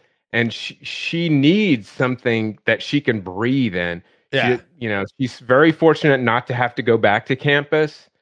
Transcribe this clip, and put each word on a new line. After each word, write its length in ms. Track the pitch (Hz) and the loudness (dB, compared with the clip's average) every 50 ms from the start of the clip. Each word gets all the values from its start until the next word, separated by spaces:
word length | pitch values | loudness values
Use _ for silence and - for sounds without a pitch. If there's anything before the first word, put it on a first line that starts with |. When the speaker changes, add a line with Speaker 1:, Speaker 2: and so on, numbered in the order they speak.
| _ _ _ _ _ _ - | _ _ _ _ _ _ -2
Speaker 1:
and 180 | 117 117 113 | -2 -2 -2
she, 280 | - - - - - _ | -4 -8 -14 -16 -16 _
she 480 | 135 - - - - - 165 170 175 165 | -16 -14 -12 -10 -10 -6 -4 -2 -2 0
needs 580 | 156 139 135 151 185 214 214 185 135 110 98 | 2 2 4 4 4 4 2 2 0 0 -2
something 680 | - - - 135 123 127 - - 123 113 113 110 107 101 - - | -8 -6 -4 -2 -2 -2 -2 -2 -2 -2 -2 -2 -4 -6 -6 -2
that 160 | - 113 - | -2 -2 -2
she 200 | - - 147 143 | -2 -4 -4 -2
can 200 | - 131 113 104 | -2 -2 -4 -4
breathe 540 | 90 92 90 95 113 127 135 139 123 107 90 | -4 -8 -6 -4 -2 -2 0 0 0 -2 -2
in. 260 | 90 87 87 85 87 - _ _ _ _ - 139 | -2 -4 -4 -6 -8 -12 _ _ _ _ -6 -4
She, 40 | 135 | -2
Speaker 2:
Yeah. 180 | 117 120 123 117 - _ _ 147 | 0 0 -2 -2 -4 _ _ -10
Speaker 1:
you 100 | 120 110 | -8 -6
know, 140 | 104 98 98 - _ - | -4 -4 -6 -8 _ -6
she's 180 | 131 117 - - | -6 -6 -8 -8
very 300 | 123 117 127 139 160 165 | -2 2 4 4 6 4
fortunate 500 | 156 - 165 160 151 - - 151 139 127 | 4 4 4 2 4 4 2 2 2 2
not 260 | 123 117 113 123 - | 2 0 0 0 -2
to 80 | - 123 | -4 -4
have 180 | 120 123 120 - | -2 -2 -4 -4
to 80 | - | -4
go 160 | 113 120 113 | 0 0 2
back 300 | 113 104 104 101 117 - | 2 4 2 2 2 0
to 80 | - 135 | -4 -6
campus. 760 | - - 143 143 147 143 - 156 156 156 147 - - _ _ _ _ | -4 0 0 0 0 0 0 0 0 0 -2 -4 -12 _ _ _ _